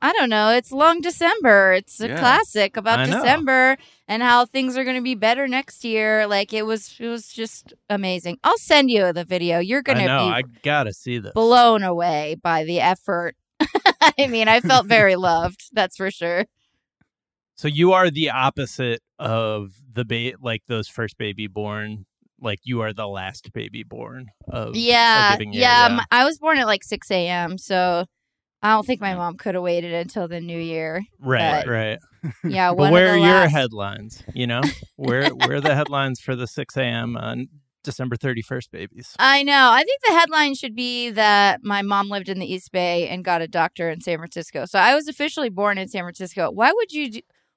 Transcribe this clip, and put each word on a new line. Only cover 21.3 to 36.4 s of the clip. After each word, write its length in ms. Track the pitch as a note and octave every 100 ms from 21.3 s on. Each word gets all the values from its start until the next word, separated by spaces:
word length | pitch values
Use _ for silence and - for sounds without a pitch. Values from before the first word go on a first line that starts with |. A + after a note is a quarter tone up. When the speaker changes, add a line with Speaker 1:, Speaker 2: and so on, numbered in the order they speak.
| G2 G#2+
Speaker 3:
born. 580 | G2 G#2 G#2+ G#2+ G#2+ F#2 _ _ _
Like, 200 | A#2+ G2+
you 180 | - A#2+
are 100 | G#2+
the 160 | G2+ G#2
last 440 | G2 F#2+ - -
baby 300 | A#2 G#2+ A2+
born 440 | G#2+ A2 A#2 B2+ B2+ _ -
of 280 | A#2 A2 A3
a 20 |
Speaker 1:
Yeah, 540 | A#3 A#3+ A#3 A3 G#3
Speaker 3:
giving 200 | G3+ G#3
year, 100 | A3
Speaker 1:
yeah, 260 | B3 A#3+ A#3+
Speaker 3:
yeah. 60 | A#3+
Speaker 1:
m-, 100 | -
I 120 | A#3+
was 140 | C#4 D#4
born 200 | D#4 D4+
at, 80 | A3+
like, 160 | G3+
six 260 | - G#3 -
A 160 | F#3 F3
M, 320 | F3+ E3+ F#3
so 480 | - F#3 F3+ F3 F3+ _ _ _ _ _
I 80 | G#3
don't 140 | A3 G#3+
think 140 | B3+
my 100 | G3
Speaker 3:
Yeah. 60 | F3+
Speaker 1:
mom 200 | F3 F3
coulda 240 | G#3 F#3
waited 320 | F3+ F3 E3+
until 360 | E3+ F3 A3 F3
the 120 | E3+
new 180 | E3+ E3+
year, 440 | E3 D#3+ D#3+ E3 G#3 _
Speaker 3:
Right, 460 | C3+ B2 D#3+ D3+
Speaker 1:
but 60 | -
Speaker 3:
right. 280 | A2+ A2 A2+ _ _ D#3 -
Speaker 1:
yeah, 240 | F3 F#3 F3+
Speaker 3:
<laughs> 20 |
But 60 | F3+
Speaker 1:
one 80 | D3
of 40 |
Speaker 3:
where 140 | F3 F#3
Speaker 1:
the 40 |
Speaker 3:
are 20 | F3+
your 100 | E3+ F#3
Speaker 1:
last 100 | E3+
Speaker 3:
headlines, 720 | D3+ B2+ G#2+ G2+ G2+ G#2+ - -
you 120 | C3 A#2+
know? 140 | A#2+ C#3 -
Speaker 1:
<laughs> 160 | - -
Speaker 3:
Where, 340 | C3+ B2+ C#3+
where 260 | B2 C3 C#3+
are 40 |
the 140 | D3+ C#3+
headlines 440 | D3 C#3 C3+ B2
for 140 | -
the 100 | B2